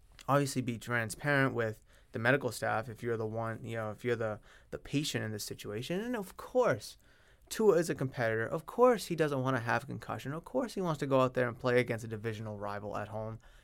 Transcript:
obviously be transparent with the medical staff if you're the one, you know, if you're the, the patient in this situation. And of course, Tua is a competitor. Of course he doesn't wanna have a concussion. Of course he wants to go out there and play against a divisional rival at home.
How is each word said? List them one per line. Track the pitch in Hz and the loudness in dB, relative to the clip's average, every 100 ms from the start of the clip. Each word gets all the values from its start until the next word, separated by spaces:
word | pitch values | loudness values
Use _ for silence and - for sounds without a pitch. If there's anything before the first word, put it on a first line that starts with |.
| - - - | -20 -8 2
obviously | 139 139 127 | 2 2 -2
be | 117 110 | -4 -4
transparent | - 120 110 - 147 139 135 | -2 0 -2 -2 0 2 2
with | 113 113 107 - - - | 2 -2 -4 -12 -20 -10
the | 113 | -2
medical | 117 139 127 | 2 2 2
staff | 107 113 110 120 | -2 -2 -2 -4
if | 110 | -6
you're | 120 113 | -4 -2
the | |
one, | 110 110 113 110 | -2 -4 -6 -6
you | 110 113 | -6 -6
know, | 107 | -6
if | 101 | -4
you're | 120 113 | -2 0
the, | 110 104 - - - | -2 -4 -10 -20 -12
the | - | -12
patient | - 143 151 120 | -2 -2 0 -2
in | 110 | -4
this | 107 | -6
situation. | - - 107 104 135 175 | -8 -10 -8 -6 -4 -4
And | 240 240 | -4 -6
of | 185 - | -8 -12
course, | - 254 220 131 - - - - - - - | -2 2 4 2 -4 -16 -20 -20 -20 -20 -8
Tua | - 214 170 | 4 6 6
is | 170 | 4
a | |
competitor. | 156 131 131 113 110 | 0 -2 0 0 0
Of | 117 165 - | -2 -4 -4
course | - 247 226 - | 6 6 6 0
he | |
doesn't | 160 156 135 | 0 2 2
wanna | 127 131 | 2 0
have | 117 117 | 2 0
a | 131 | 0
concussion. | 117 113 110 131 | -8 -8 -6 -6
Of | 156 | -8
course | - 254 240 | -4 -2 -2
he | - | -2
wants | 175 147 | -2 0
to | 143 | 2
go | 131 | 4
out | 127 | 4
there | 131 123 | 2 0
and | 117 | 0
play | 127 123 | 4 4
against | 120 117 | 4 0
a | 113 | -4
divisional | 110 113 107 110 104 | -6 -6 -6 -6 -8
rival | 101 101 104 104 | -6 -6 -6 -6
at | 104 | -6
home. | 107 110 113 - - | -6 -6 -8 -14 -20